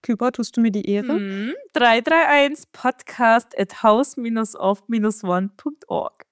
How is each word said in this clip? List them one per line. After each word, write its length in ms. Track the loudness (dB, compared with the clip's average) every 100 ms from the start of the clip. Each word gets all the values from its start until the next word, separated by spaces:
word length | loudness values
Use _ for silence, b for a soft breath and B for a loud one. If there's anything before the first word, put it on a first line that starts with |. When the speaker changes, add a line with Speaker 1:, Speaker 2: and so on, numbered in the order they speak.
Speaker 1:
Kübra, 280 | -4 -2 -2
tust 240 | -4 -6 0
du 60 |
mir 100 | 0
die 180 | 0 -2
Ehre? 300 | -4 -2 -4
Speaker 2:
Mhm. 340 | -4 -6 -8 -10 -8
Drei 260 | 2 4 4
drei 280 | 2 2 4
eins 380 | 4 2 -2 -14
podcast 920 | -4 -4 -4 -14 0 4 4 2 -6
at 240 | -6 2
house 320 | 4 4 2 -4 -4 -2 -4 -2
off 260 | -2 -2 -4
one 640 | -2 -2 -2 -2 -2 -2 _
punkt 320 | -12 -12 -8
org. 340 | -6 -6 _ -20